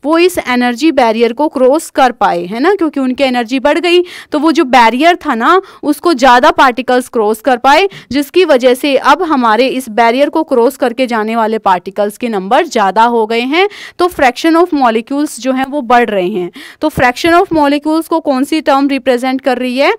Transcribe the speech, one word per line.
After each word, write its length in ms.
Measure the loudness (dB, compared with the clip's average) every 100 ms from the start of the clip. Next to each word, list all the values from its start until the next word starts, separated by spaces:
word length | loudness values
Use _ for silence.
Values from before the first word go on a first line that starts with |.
| 0
वो 120 | 2
इस 180 | 2 0
एनर्जी 520 | -4 -2 -2 0 0
बैरियर 400 | 2 0 2 0
को 140 | 0 -4
क्रॉस 400 | 2 2 2 -2
कर 200 | 0 0
पाए, 320 | 2 -2 -2 -6
है 140 | -2
ना, 140 | 0 0
क्योंकि 240 | -2 -2
उनकी 240 | -4 -2
एनर्जी 360 | -2 -2 -2 -2
बढ़ 200 | 0 0
गई। 240 | 2 0 0 -8 -8
तो 80 | -2
वो 120 | 0
जो 120 | 0 2
बैरियर 500 | 4 4 4 2 0 -2
था 100 | -2
ना 260 | 2 0 0 -8
उसको 300 | -4 -2 -2 2
ज़्यादा 360 | 4 4 4
पार्टिकल्स 560 | 4 2 0 -2 -2 -2
क्रॉस 320 | -2 -2 -2
कर 160 | -2 0
पाए, 280 | 2 2 0 -6 -8
जिसकी 340 | -6 -2 0 2
वजह 280 | 4 2
से 220 | 0 0 0
अब 240 | 2 0
हमारे 440 | 0 0 2 2 0
इस 200 | -2 -6
बैरियर 380 | 0 2 2 0
को 140 | 0
क्रॉस 340 | -2 0 0 0
करके 300 | -4 -2 -4
जाने 280 | -2 -4 -2
वाले 220 | -2 -2
पार्टिकल्स 580 | 0 -2 -2 -4 -4 -4
के 120 | -6
नंबर 360 | -6 0 0 0
ज़्यादा 380 | -2 -2 2 2
हो 200 | 2 0
गए 140 | -2
हैं। 260 | -2 0 -2 -4 -20 _
तो 80 | -4
fraction 520 | 0 -2 0 0 2
of 120 | 2 2
molecules 640 | 0 0 -4 -6 -6 -6
जो 120 | -4
हैं 140 | -4 -4
वो 160 | -6
बढ़ 260 | 0 0 2
रहे 200 | 0 -2
हैं। 220 | -4 -8 -12 -20 -6
तो 80 | -4
fraction 500 | 0 -2 0 2 2
of 120 | 2
molecules 540 | 0 0 0 -2 -4 -2
को 120 | -4
कौन 220 | -2 -2
सी 180 | -2 -2
टर्म 240 | 0 0 2
रिप्रेजेंट 520 | -2 0 -2 -2 -4
कर 160 | -2 -2
रही 200 | -4 -2
है 160 | -2